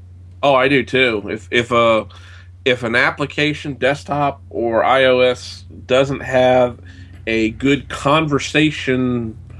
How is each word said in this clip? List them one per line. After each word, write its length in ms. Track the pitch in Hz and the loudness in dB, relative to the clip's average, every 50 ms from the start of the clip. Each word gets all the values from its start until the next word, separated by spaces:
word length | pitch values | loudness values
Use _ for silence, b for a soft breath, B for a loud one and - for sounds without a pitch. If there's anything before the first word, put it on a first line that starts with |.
| - - - - - - - - | -20 -20 -20 -20 -20 -20 -12 -2
Oh, 140 | - 143 139 | 0 2 4
I 140 | 127 131 135 | 4 4 4
do 140 | 143 131 113 | 2 2 0
too. 380 | - - 131 131 123 113 104 98 101 | 0 2 2 2 2 2 -2 -4 -6
If, 180 | 95 110 92 90 | -8 -8 -8 -2
if, 200 | - 120 120 117 | -2 -2 0 2
uh, 340 | 123 117 117 117 113 110 104 95 B B B B B B B B B - - | 2 2 4 4 2 2 0 -4 B B B B B B B B B -6 -2
if 160 | 131 123 117 | -2 0 0
an 140 | 123 113 117 | -2 -2 0
application, 800 | 123 139 156 156 - 147 135 - - 147 151 147 - - 156 135 | 2 2 2 0 -2 -6 -6 -4 -2 -2 -2 -2 -4 -8 -10 -8
desktop 680 | 117 131 131 143 147 - - 143 147 143 143 139 - - - | -2 0 0 0 -2 -4 -6 -4 -2 -2 -2 -4 -6 -14 -12
or 340 | - - 117 127 120 - - | -8 -4 -4 -2 0 0 2
I 220 | 98 127 135 135 | 2 4 4 4
O 140 | 131 127 123 | 4 4 4
S, 460 | 127 127 127 - - - - - - - - - - | 2 2 0 -2 -8 -14 -18 -18 -20 -20 -20 -20 -4
doesn't 360 | - 123 127 139 135 143 - | 0 2 2 2 0 -2 -6
have 580 | - 127 131 127 127 127 127 127 123 123 120 - B B B B B B B B B 113 | -6 -2 0 2 4 4 4 4 2 0 -2 -8 B B B B B B B B B -4
a 240 | 113 113 110 110 | -2 0 0 -2
good 360 | 113 - 131 139 143 139 - - | -2 -2 0 0 0 0 -2 -8
conversation 1500 | - - - 135 147 160 160 147 143 131 - - - 151 151 156 147 - - 135 127 127 127 123 123 120 117 113 113 - - B B | -12 -4 0 0 2 2 2 0 -2 -4 -4 -2 0 0 2 2 0 -2 -4 -4 -2 -2 -2 -2 -2 -4 -4 -6 -10 -14 -18 B B